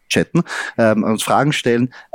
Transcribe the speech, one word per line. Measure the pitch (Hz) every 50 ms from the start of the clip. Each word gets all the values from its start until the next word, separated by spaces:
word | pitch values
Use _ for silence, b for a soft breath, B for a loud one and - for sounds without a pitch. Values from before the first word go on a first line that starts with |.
| _ -
chatten, | - - - - - 170 B B B B B B B
ähm, | - 113 110 110 107 104
uns | 110 110 104 -
Fragen | - 104 110 135 147
stellen, | 143 - - 123 117 120 127 127 B B B B